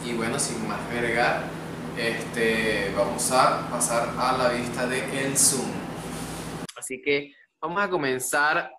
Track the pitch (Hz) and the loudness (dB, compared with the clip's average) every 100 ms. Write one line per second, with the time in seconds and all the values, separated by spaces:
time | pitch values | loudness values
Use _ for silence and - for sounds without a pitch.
0 | 117 117 113 120 - 117 110 104 - 120 | -4 -2 -2 0 -2 -2 -4 -4 -4 -2
1 | 120 117 120 - - - - - - - | 0 2 2 2 -4 -8 -8 -8 -8 -2
2 | 117 110 - 120 113 113 110 107 98 98 | -2 -2 -4 0 2 2 2 0 0 0
3 | 98 98 - 127 131 - 82 123 - 120 | 0 0 2 6 6 4 -2 -2 2 2
4 | 117 123 123 127 123 120 120 123 123 127 | 0 0 0 4 2 2 -2 -2 -2 -2
5 | 131 135 139 139 - 135 117 - - - | -2 -2 0 4 4 4 -2 -4 -8 -8
6 | - - - - - - - - - 131 | -8 -8 -8 -8 -8 -8 -10 -10 -10 -6
7 | 147 143 143 - _ _ 160 185 202 180 | 0 0 0 -16 _ _ -4 0 2 2
8 | 139 127 - 151 151 160 - | 2 0 2 4 4 4 0